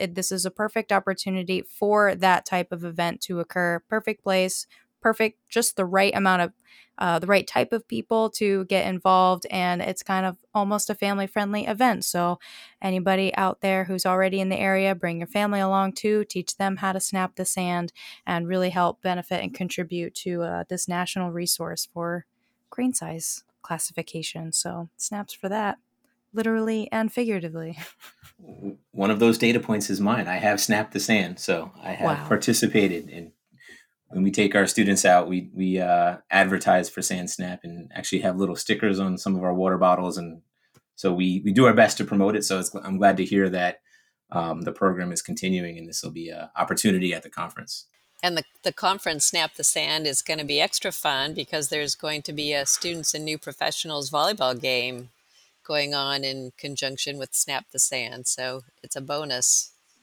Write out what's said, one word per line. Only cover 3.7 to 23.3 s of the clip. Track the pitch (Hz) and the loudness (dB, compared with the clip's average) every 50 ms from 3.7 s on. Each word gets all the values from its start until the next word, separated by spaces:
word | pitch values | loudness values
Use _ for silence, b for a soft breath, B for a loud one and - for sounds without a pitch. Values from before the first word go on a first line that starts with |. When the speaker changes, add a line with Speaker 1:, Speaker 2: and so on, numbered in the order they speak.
| 170 165 _ - | 0 -2 _ -4
Speaker 1:
Perfect | 220 220 214 220 208 _ - | -4 -2 -2 -2 -6 _ -2
place, | 196 190 185 185 185 - - - b b b b b _ _ - | 0 2 2 2 0 -2 -6 -8 b b b b b _ _ 0
perfect, | 226 220 - 220 220 - _ _ - | 0 2 4 0 0 -2 _ _ -2
just | - 233 240 - - | -2 0 0 0 0
the | - 185 | -2 -2
right | 175 190 190 196 202 - | 2 4 4 4 4 2
amount | 196 196 190 185 180 175 | 2 2 4 4 4 2
of | 180 - _ b b b b b b b - | 0 -2 _ b b b b b b b -4
uh, | 190 175 170 160 | 0 0 0 0
the | 180 | 2
right | 185 202 190 - | 4 4 4 2
type | - - 233 247 - 233 | 2 0 0 2 2 0
of | 220 - - | -4 -4 -4
people | 233 226 214 - 226 220 220 214 | -6 -6 -2 0 2 2 2 2
to | - - 214 202 196 190 190 | 0 0 0 2 2 0 0
get | - 196 185 - | 2 0 0 2
involved, | - 185 175 - 190 190 185 185 185 185 180 - - | 0 -2 0 4 6 6 6 6 6 4 2 -2 -6
and | - 185 180 180 180 175 | -4 -2 0 0 0 0
it's | - - 185 - - | -2 -4 -4 -6 -4
kind | - 190 185 190 | -2 -2 0 0
of | 185 180 _ _ _ - | -2 -4 _ _ _ -2
almost | 208 202 196 208 208 - - | 0 0 2 0 -2 0 -2
a | 208 | -2
family-friendly | - 202 202 202 196 196 190 - 214 208 202 208 208 - | -2 0 0 0 0 -2 -2 -2 -2 -2 0 -2 -2 -2
event. | - 208 202 254 247 208 - 196 | -2 0 2 4 4 4 2 -2
So | - - 175 175 175 175 - B B B B B B B B | -2 0 0 2 2 0 -2 B B B B B B B B
anybody | - 190 185 185 170 196 190 190 196 190 - | -4 -2 -2 0 2 2 2 2 2 0 0
out | - 190 185 - - - | 0 0 0 0 0 0
there | 196 190 190 185 | 0 2 2 0
who's | 175 190 185 - | -2 -2 -2 0
already | 185 185 185 190 190 190 196 | 2 2 4 2 2 2 0
in | 190 190 | 0 0
the | 190 - | 0 0
area, | - 190 190 190 190 196 190 | 2 2 2 4 2 2 0
bring | 170 - 170 170 165 | 0 -2 -4 -4 -4
your | 170 | -6
family | - - 208 208 208 202 196 | -4 -2 0 0 0 0 0
along | 196 190 196 196 190 190 190 | 2 2 2 2 2 0 -2
too, | - - 208 214 214 208 | -2 0 2 2 2 0
teach | - - 185 165 - - - | -2 -4 -6 -6 -6 -4 -2
them | 196 196 190 | -2 -2 0
how | 185 202 190 190 | 0 -2 -2 -2
to | 190 | -2
snap | - - 202 190 185 180 - | -4 -2 -2 -2 -2 -2 -2
the | - 185 | -4 -4
sand, | - - 190 180 175 175 175 170 170 _ B B B B B B | -4 -2 -2 -2 0 0 -2 -2 -4 _ B B B B B B
and | - 175 170 170 | -4 -2 -2 -2
really | 170 185 185 185 180 | 0 0 0 0 0
help | 170 180 180 175 - _ - | 2 2 2 2 0 _ -2
benefit | 185 180 180 170 - 185 - - | -2 -2 -2 -4 -4 -4 -4 -4
and | - - | -6 -6
contribute | - 185 175 - - 180 160 180 175 170 - - | -6 -6 -6 -4 -6 -6 -6 -4 -6 -6 -6 -8
to, | - - 185 175 170 170 | -8 -6 -4 -2 -2 -2
uh, | 165 175 170 170 - | -2 -4 -6 -6 -6
this | 180 180 - | -6 -6 -4
national | - 175 175 180 - - 190 180 175 165 | -4 -2 -2 -2 -2 -2 -4 -4 -4 -4
resource | 170 175 175 - - 165 170 170 - - - - | -4 -2 -2 -2 -2 -4 -6 -6 -6 -8 -8 -6
for | 170 170 170 175 175 - _ _ _ _ _ _ _ _ _ | -6 -4 -4 -4 -6 -8 _ _ _ _ _ _ _ _ _
grain | - - 247 254 254 | -6 -2 -2 -2 -2
size | - 165 165 160 165 - - | -2 -6 -6 -10 -8 -8 -8